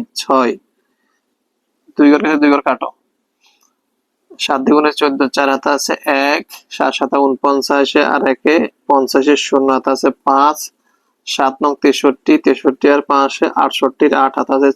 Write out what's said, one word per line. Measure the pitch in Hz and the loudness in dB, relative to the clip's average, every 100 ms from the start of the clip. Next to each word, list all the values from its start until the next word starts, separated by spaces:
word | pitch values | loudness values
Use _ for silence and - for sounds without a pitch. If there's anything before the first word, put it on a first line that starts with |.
| 233 - | -2 -10
ছয়। | - 135 120 - _ _ _ _ _ _ _ _ _ _ _ _ _ - | -2 0 0 -4 _ _ _ _ _ _ _ _ _ _ _ _ _ 0
দুই | 147 | 2
ঘর | 147 | 2
গেছে, | 147 151 | 0 0
দুই | 147 | 2
ঘর | 143 - | 0 -2
কাটো। | 127 - - _ _ _ _ _ _ _ _ _ _ _ _ _ 359 | -4 -6 -12 _ _ _ _ _ _ _ _ _ _ _ _ _ -10
সাত | - 139 | -4 -2
দ্বিগুণে | - 151 151 | 2 2 0
চোদ্দ, | 143 151 139 135 | 0 -2 0 -2
চার | - 139 | 0 0
হাতে | 135 147 | 0 -2
আছে | 143 - 160 - 139 139 | -2 -4 -6 -2 0 0
এক, | 151 - - - | -2 -6 -20 -14
সাত | - 139 | -4 -4
সাতা | - 131 143 | -2 -2 0
ঊনপঞ্চাশে | 139 131 143 139 131 143 135 151 147 | 0 0 0 0 0 0 0 0 0
আর | 147 143 | 0 -2
একে | 131 143 160 - _ - | -2 0 0 -2 _ 0
পঞ্চাশে | 143 127 139 135 143 | 0 2 0 2 0
শূন্য | - 139 135 | 0 0 0
হাতে | 131 143 | 0 -2
আছে | 135 147 - | -2 -2 -2
পাঁচ, | - 135 143 151 - _ _ _ _ _ - | 0 2 2 -2 -10 _ _ _ _ _ -10
সাত | - 135 - | -2 -2 0
নং | 147 139 | -4 0
তেষট্টি, | 143 131 147 131 - 156 | 0 2 0 -2 0 0
তেষট্টি | - 131 151 131 147 | 2 0 -2 0 2
আর | 143 143 | 2 0
পাঁচে | 139 135 - 160 - | 0 0 -2 -4 -2
আটষট্টি, | 139 - 131 - 147 143 | -2 -2 -4 0 0 2
আট | 135 - | -2 -2
হাতে | 127 | -2
আছে | 135 139 | 2 0